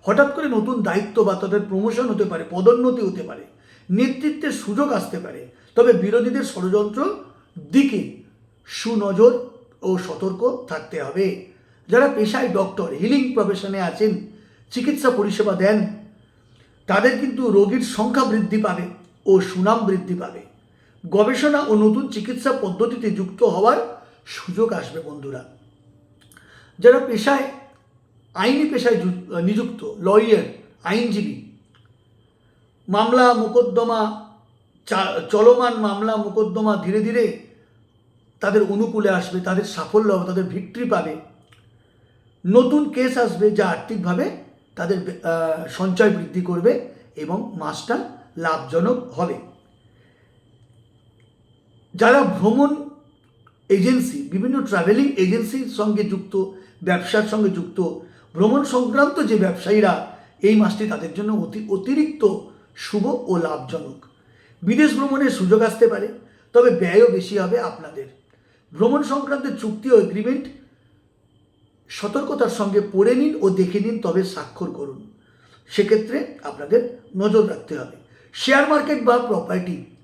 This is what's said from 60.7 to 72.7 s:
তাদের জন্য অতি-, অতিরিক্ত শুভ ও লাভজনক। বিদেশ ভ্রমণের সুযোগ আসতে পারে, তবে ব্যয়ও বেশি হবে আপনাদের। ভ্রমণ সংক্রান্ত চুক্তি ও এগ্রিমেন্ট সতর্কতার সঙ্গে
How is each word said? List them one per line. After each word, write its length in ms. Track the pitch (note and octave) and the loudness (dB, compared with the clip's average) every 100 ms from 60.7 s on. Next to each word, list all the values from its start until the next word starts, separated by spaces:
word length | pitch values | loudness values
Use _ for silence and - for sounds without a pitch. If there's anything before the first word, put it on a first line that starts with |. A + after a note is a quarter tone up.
| G#3+ G#3+ | 0 -4
তাদের 260 | G#3+ D#3+ | -6 -8
জন্য 200 | F3+ G#3 | -6 -4
অতি-, 360 | G#3+ E3+ G#3+ G#3 | -2 -4 -8 -6
অতিরিক্ত 560 | G3 B3 C#4+ D#4 - G#3+ - - - _ - | -4 -2 0 0 2 0 0 -10 -20 _ -16
শুভ 540 | - G#3 A#3+ - - | -6 -2 -2 -2 -2
ও 80 | F3+ | -2
লাভজনক। 680 | D#3 D3 B2+ D#3+ C#3 C#3 - _ _ _ _ _ | -2 -6 -8 -10 -10 -18 -20 _ _ _ _ _
বিদেশ 320 | F3 B3+ D4+ A#3+ | 0 4 4 4
ভ্রমণের 340 | C#4 C4+ C4+ | -2 2 0
সুযোগ 320 | - F#3 G#3+ | 0 4 4
আসতে 260 | A3 G#3+ A3+ | 4 4 4
পারে, 200 | G3 G3+ - - _ _ | 4 -6 -10 -20 _ _
তবে 160 | A#3+ B3 | 6 6
ব্যয়ও 380 | F3+ F3+ F#3+ A#3+ | 4 4 6 6
বেশি 300 | F#3+ F3+ G3+ | 4 -2 -2
হবে 220 | F#3 A#3 | 0 -2
আপনাদের। 460 | - - D#3+ - C3+ _ _ _ _ _ _ | -2 -10 -16 -14 -16 _ _ _ _ _ _
ভ্রমণ 300 | D#3 A3+ C#4+ | 0 2 2
সংক্রান্ত 580 | - C#4 C#4 C#4 C4+ - | 0 -4 -4 -4 -6 -6
চুক্তি 300 | A3 - C4 | -8 -6 4
ও 80 | A#3 | 4
এগ্রিমেন্ট 460 | F3+ F#3+ A3 C#4 - - _ _ _ _ _ _ _ _ _ _ _ _ _ | 4 -2 -4 -4 -6 -18 _ _ _ _ _ _ _ _ _ _ _ _ _
সতর্কতার 600 | - G3+ C4+ - D4 A#3 | -10 -6 -4 -4 -2 -2
সঙ্গে 320 | - G3 | 0 0